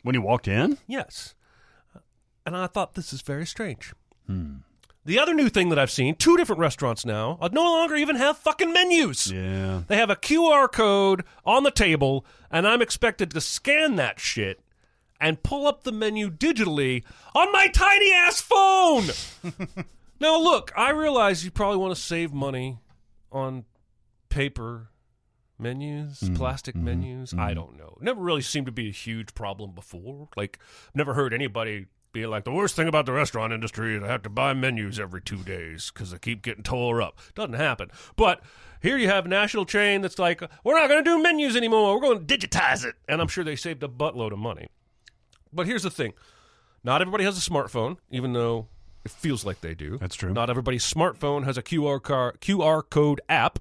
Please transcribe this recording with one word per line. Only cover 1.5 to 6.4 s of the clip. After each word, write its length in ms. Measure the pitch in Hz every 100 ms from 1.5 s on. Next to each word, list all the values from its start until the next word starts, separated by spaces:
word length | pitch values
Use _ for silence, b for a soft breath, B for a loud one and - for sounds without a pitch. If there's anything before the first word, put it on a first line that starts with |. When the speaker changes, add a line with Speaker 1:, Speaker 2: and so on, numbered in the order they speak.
| b b b b - _ _ _ _ -
Speaker 2:
And 100 | 180
I 80 | 180
thought, 300 | 214 180 -
"This 180 | -
is 80 | 135
very 240 | - 143 170
strange." 480 | - 214 113 - - _ _ -
Speaker 1:
Hmm. 320 | 95 78 67 - _ _ _
Speaker 2:
The 160 | 143 208
other 160 | 311 320
new 140 | 262
thing 200 | 202 175
that 80 | 147
I've 140 | 131
seen: 240 | - 131 160
two 200 | 320
different 240 | 339